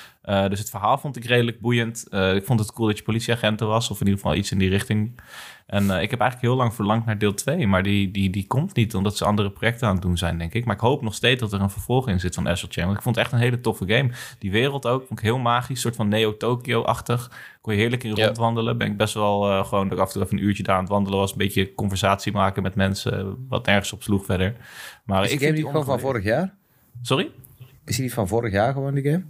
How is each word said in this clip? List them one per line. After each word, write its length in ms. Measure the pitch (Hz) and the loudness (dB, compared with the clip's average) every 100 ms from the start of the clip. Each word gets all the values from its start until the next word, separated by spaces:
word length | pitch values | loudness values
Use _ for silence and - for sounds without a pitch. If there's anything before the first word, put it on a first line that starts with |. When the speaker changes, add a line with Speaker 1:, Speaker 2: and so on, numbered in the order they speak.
| - _ | -20 _
Speaker 1:
Eh, 260 | - 98 98 | -2 2 2
dus 100 | 98 | 0
het 100 | - | -6
verhaal 280 | 101 107 135 | -4 0 0
vond 180 | 147 127 | -2 -8
ik 100 | 117 | 0
redelijk 340 | 120 117 113 | 2 2 0
boeiend. 480 | 107 120 113 117 - | 0 2 0 -4 -6
Eh, 260 | 98 95 98 | 0 2 2
ik 100 | 98 | 2
vond 140 | 120 | 2
het 120 | 104 | 2
cool 160 | - 110 | 0 0
dat 100 | 104 | 0
je 60 | |
politieagenten 640 | - 110 120 117 110 107 110 | -2 -2 0 0 2 0 2
was, 220 | 110 120 | 0 0
of 100 | 101 | 0
in 60 | 98 | 2
ieder 160 | 98 | 2
geval 140 | - 82 | 2 0
iets 140 | 98 | 0
in 60 | 98 | 2
die 120 | 95 | 2
richting. 500 | 98 - 107 107 123 - - - - - | 2 2 0 -2 -6 -18 -18 -18 -20 -6
En, 260 | 101 98 | -2 2
eh, 100 | 92 | 0
ik 80 | 107 | 0
heb 100 | 120 | 2
eigenlijk 320 | 104 123 120 | 0 2 0
heel 40 | 131 | 2
lang 120 | 120 | 2
verlangd 320 | - 101 113 113 | 0 0 2 0
naar 120 | 104 | 0
deel 160 | 104 | 0
twee, 340 | 98 - 170 101 | 0 -2 0 4
maar 160 | 95 | 4
die, 280 | 98 101 98 | 4 2 0
die, 180 | 98 98 | 0 0
die 180 | 98 92 | 0 -2
komt 280 | 123 156 - | 0 0 2
niet, 200 | 110 95 | 0 2
omdat 220 | 101 - | 0 0
ze 80 | - | 0
andere 260 | 104 101 | 2 0
projecten 360 | - 110 120 117 | 0 -2 0 0
aan 60 | |
het 80 | 92 | 0
doen 160 | 92 87 | 0 0
zijn, 200 | 85 82 | 0 -2
denk 160 | 82 | -4
ik. 120 | 110 120 | -4 -2
Maar 100 | 101 | 0
ik 60 | |
hoop 200 | 113 139 | 0 0
nog 120 | 110 | -4
steeds 260 | - 120 127 | -2 0 2
dat 120 | 110 | 0
er 80 | 98 | 0
een 80 | 98 | -2
vervolg 380 | - - 127 123 | -2 -2 0 2
in 120 | 92 | -2
zit 160 | 90 - | -2 -4
van 120 | 69 | -2
Astral 240 | 87 82 | -2 -4
Chain, 140 | - 87 | -4 -2
want 120 | 101 | -2
ik 60 | |
vond 120 | 127 110 | -2 0
het 100 | 113 | 0
echt 80 | |
een 60 | 120 | 2
hele 220 | 120 120 | 2 0
toffe 220 | 117 - 92 | -2 -2 0
game. 220 | 117 135 123 - - | 0 0 -2 -14 -10
Die 120 | 101 | -4
wereld 360 | 104 139 139 117 | 0 0 -2 -2
ook, 200 | 131 131 | -2 -4
vond 120 | - | -4
ik 60 | 110 | 0
heel 120 | 127 | 0
magisch, 440 | 120 120 123 127 | 2 0 -2 -4
soort 140 | 120 - | -4 -2
van 120 | 104 | 0
Neo-Tokyo-achtig. 1200 | 107 110 107 113 123 123 117 - 117 - 120 123 - - - | 2 2 0 -2 -2 0 0 0 -2 0 -2 -2 -16 -20 -14
Kon 120 | - | -2
je 60 | 104 | 2
heerlijk 240 | 117 120 | 2 0
in 120 | 120 107 | -2 2
Speaker 2:
Ja. 100 | 131 | 2
Speaker 1:
rondwandelen. 520 | 117 117 117 113 120 | 2 0 2 0 0
Ben 100 | 107 | -2
ik 100 | 104 | 0
best 160 | 110 | 0
wel, 360 | 107 104 101 101 | 2 2 2 2
eh, 160 | 98 95 | 2 0
gewoon 180 | 101 95 | 0 0
dat 100 | 90 | 0
ik 60 | |
af 40 | 95 | -2
en 60 | |
toe 100 | 101 | 0
even 140 | 98 98 | -2 0
een 60 | |
uurtje 200 | 101 98 | 2 0
daar 120 | 98 95 | 2 0
aan 60 | |
het 80 | 92 | 2
wandelen 280 | 101 98 98 | 0 2 0
was, 120 | 98 | 0
een 60 | - | 0
beetje 360 | 98 101 95 | -2 0 -2
conversatie 580 | - 104 95 101 98 - | -2 -2 0 2 2 0
maken 320 | 101 95 95 | 0 0 0
met 120 | 95 101 | -4 0
mensen, 720 | 98 95 - 101 98 98 131 | 0 0 -2 -4 -4 -8 -6
wat 160 | 98 - | -4 2
nergens 280 | 101 95 | 2 2
op 100 | 92 | -8
sloeg 220 | - 98 - | -2 -2 0
verder. 300 | 90 92 120 - - - - - | 0 0 -2 -14 -18 -18 -16 -2
Maar 180 | 95 | 0
Speaker 3:
Is 80 | 110 | 2
Speaker 1:
ik 80 | 143 | 2
Speaker 3:
die 0 | |
Speaker 1:
vind 0 | |
Speaker 3:
game 140 | 143 | 2
Speaker 1:
die 0 | |
Speaker 3:
niet 120 | 156 147 | 2 0
gewoon 180 | 151 139 | -2 0
van 80 | |
Speaker 1:
ongeveer 160 | 127 131 | 0 0
Speaker 3:
vorig 140 | 120 | -2
jaar? 300 | 98 123 190 - _ _ _ 123 | 2 2 0 -6 _ _ _ -14
Speaker 1:
Sorry? 300 | 120 139 302 - - - - - - | -2 0 0 -6 -20 -20 -20 -20 -6
Speaker 3:
Is 100 | - | -4
die 80 | |
niet 100 | 127 | -2
van 140 | 120 95 | -2 0
vorig 240 | 113 117 | 0 0
jaar 200 | 98 117 | 2 2
gewoon, 200 | 139 135 | 0 -2
die 100 | 139 | -2
game? 200 | 139 165 185 | 0 0 -2